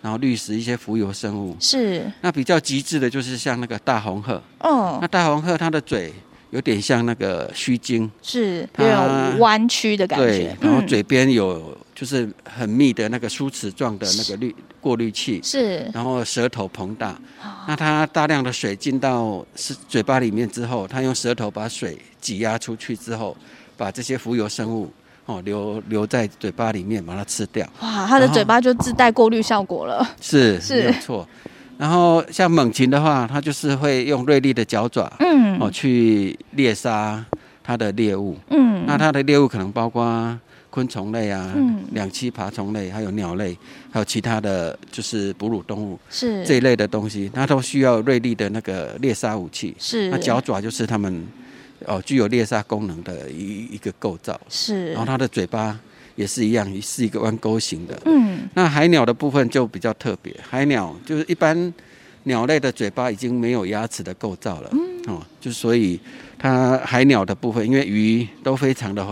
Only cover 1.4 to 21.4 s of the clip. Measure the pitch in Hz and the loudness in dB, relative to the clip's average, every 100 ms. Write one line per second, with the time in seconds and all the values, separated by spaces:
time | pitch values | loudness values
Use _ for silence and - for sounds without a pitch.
1.4 | 98 85 - 262 220 175 - - 180 151 | -8 -4 -2 0 0 -2 -6 -4 -4 -2
2.4 | 127 170 - 139 135 156 127 135 127 127 | 2 2 2 -4 -2 0 0 -2 -6 -6
3.4 | 139 120 120 104 - 120 104 95 107 98 | -4 -4 -4 -4 0 0 -2 -6 -6 -8
4.4 | - - 320 277 190 143 170 190 165 147 | -8 -4 0 2 2 -2 0 2 2 0
5.4 | 165 165 165 156 - 117 82 - - - | 0 0 0 -2 -2 -4 -4 -12 -20 -20
6.4 | _ 123 131 104 104 123 117 113 95 87 | _ -4 0 0 2 2 2 0 -2 -4
7.4 | 58 - - 123 - 117 113 - - 247 | -6 -6 -2 -2 0 -2 -2 -6 -6 -2
8.4 | 208 175 - - 220 214 135 135 135 131 | -2 -2 -8 2 4 4 4 2 0 4
9.4 | 226 214 233 - 220 208 208 131 123 101 | 6 6 2 2 0 2 2 2 4 2
10.4 | 87 - 302 285 196 113 101 131 135 120 | -2 0 4 4 4 0 4 4 6 4
11.4 | 95 85 80 69 - - 123 135 110 - | 2 -2 -8 -18 -20 -14 -4 -2 -2 -8
12.4 | - 123 113 117 139 110 110 120 113 - | -18 -6 -2 4 4 4 -2 -2 -6 -6
13.4 | 139 - 104 90 127 101 101 101 107 101 | -6 -6 -10 -4 -4 -4 -4 -2 -4 -4
14.4 | 123 - - - 143 117 117 104 - 104 | -6 -8 -20 -6 -2 0 0 -4 -4 -4
15.4 | - 277 226 175 135 113 123 127 113 - | -4 -2 -2 -2 -6 -6 -4 -2 -2 -2
16.4 | 113 120 95 - 95 107 107 - - - | -2 -2 -8 -6 -8 -6 -8 -8 -18 -18
17.4 | 214 - - 151 156 151 156 - 151 151 | -18 -14 -8 -2 0 2 2 0 2 2
18.4 | 127 117 113 98 147 131 135 123 113 95 | 0 -2 -4 -4 -2 0 0 0 -2 -4
19.4 | - - - 139 - 120 104 131 120 104 | -10 -12 -10 -10 -4 -2 2 2 2 0
20.4 | 117 120 120 123 95 127 131 127 120 123 | -2 -4 -4 -4 -4 -2 -2 -2 -2 -2